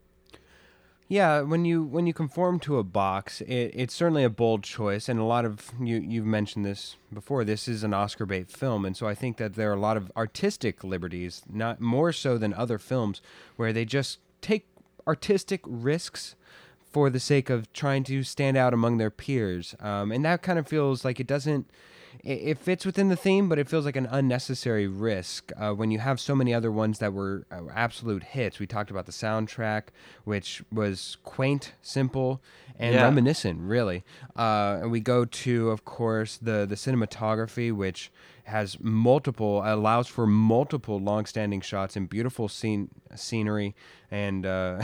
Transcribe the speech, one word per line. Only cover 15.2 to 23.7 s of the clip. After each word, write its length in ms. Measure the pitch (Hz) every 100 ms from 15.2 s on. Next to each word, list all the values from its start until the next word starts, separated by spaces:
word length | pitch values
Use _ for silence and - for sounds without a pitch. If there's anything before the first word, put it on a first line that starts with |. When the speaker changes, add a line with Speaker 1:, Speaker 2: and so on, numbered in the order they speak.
| - 196 - 190 -
Speaker 1:
risks 680 | 120 123 165 - - - - _ - - _ _
for 180 | 147 139
the 100 | 127
sake 300 | - 143 131
of 220 | 123 107
trying 320 | - 143 135
to 180 | 135 135
stand 340 | 131 - 135 135
out 160 | 127
among 260 | 117 117 113
their 120 | 107
peers. 640 | - - 131 101 90 85 -
Um, 320 | 107 101 101
and 120 | 120
that 180 | 156 175
kind 160 | 185 170
of 60 | 139
feels 360 | 156 139 127
like 160 | 131 123
it 60 | 127
doesn't, 420 | 139 147 143 - - - - - -
it, 80 | - 131
it 160 | 143 147
fits 260 | 180 185
within 240 | 190 196 196
the 60 |
theme, 340 | 175 196 190 196
but 120 | 151
it 80 |
feels 160 | 139